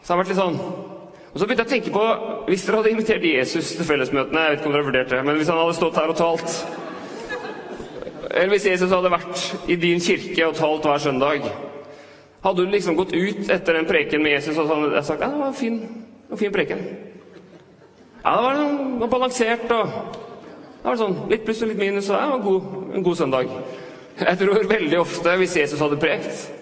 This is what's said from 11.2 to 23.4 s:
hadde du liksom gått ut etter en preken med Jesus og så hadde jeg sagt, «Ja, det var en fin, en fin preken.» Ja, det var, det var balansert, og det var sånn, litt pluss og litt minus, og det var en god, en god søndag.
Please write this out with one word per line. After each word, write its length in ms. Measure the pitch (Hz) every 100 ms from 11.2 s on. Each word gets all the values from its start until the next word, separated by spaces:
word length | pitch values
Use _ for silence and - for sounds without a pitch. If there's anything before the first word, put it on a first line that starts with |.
| 139 143 120 - - - - - - - - _
hadde 200 | 190 180
du 80 | 180
liksom 240 | 202 180 160
gått 160 | 185
ut 400 | 165 190 208 202
etter 240 | 185 - 160
en 120 | 160
preken 360 | 170 143 151
med 120 | 151 143
Jesus 180 | 147 151
og 80 |
så 100 | 151
hadde 220 | 151 151 -
jeg 120 | 143
sagt, 160 | 151
«Ja, 40 | 233
det 80 | 294
var 80 | 269
en 80 | 262
fin, 180 | 233 226 - - - - -
en 120 | 208
fin 120 | 202 196
preken.» 260 | 151 - - - - - - - - - - - - - - - -
Ja, 60 |
det 100 | 175
var, 140 | 247 285
det 440 | 294 285 269 247
var 60 | 226
balansert, 580 | 247 254 247 226 233 233
og 140 | 233 185
det 1040 | - - - - - - - - - -
var 80 | 247
sånn, 200 | 214 165 190
litt 140 | 220 220
pluss 140 | 220
og 60 | 226
litt 80 | 202
minus, 300 | 196 202 196
og 80 | 196
det 60 | 285
var 120 | 262
en 60 | 202
god, 140 | 190 185 - - 196
en 80 | 180
god 120 | 165
søndag. 320 | 139 131